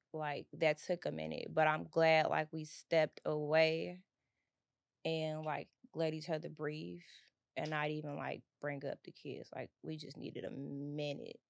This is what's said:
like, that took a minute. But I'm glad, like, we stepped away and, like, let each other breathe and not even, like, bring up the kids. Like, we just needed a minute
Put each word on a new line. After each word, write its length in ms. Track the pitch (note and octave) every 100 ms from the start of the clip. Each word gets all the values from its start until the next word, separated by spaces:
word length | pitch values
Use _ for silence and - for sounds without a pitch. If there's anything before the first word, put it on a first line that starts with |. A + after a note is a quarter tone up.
| _
like, 360 | D#3 D3+ C#3+ -
that 240 | - D#3+ D#3
took 280 | - F3 D#3
a 60 |
minute. 420 | D#3 - D#3 -
But 140 | D#3+ D#3
I'm 160 | D#3
glad, 440 | E3 E3 D#3+ D#3+ D3+
like, 240 | D3+ D#3
we 120 | D#3+
stepped 560 | D3+ - - E3 D3+ - -
away 760 | D3+ D3 D#3 D#3+ D#3+ F3 F3+ _ _ _ _ _ _ _ _ _ _
and, 400 | D#3+ D#3+ D#3 D#3
like, 240 | D#3 D3 D#3+ _ -
let 200 | D#3 D#3+
each 140 | D#3 D#3
other 180 | D#3 D#3
breathe 520 | D3+ D3+ D3+ F3 F3 - - - _ _ -
and 140 | D#3
not 200 | D#3 D3+
even, 260 | D3+ D3+ D3
like, 260 | C3+ - - -
bring 240 | D3 C#3+
up 140 | C#3 -
the 80 | -
kids. 380 | - D3 - -
Like, 160 | - B2+ _
we 140 | D#3 D#3
just 200 | - -
needed 280 | - -
a 60 | -
minute 880 | - C#3+ C#3 C#3+ D3 D3 C#3 G1+ G1+ _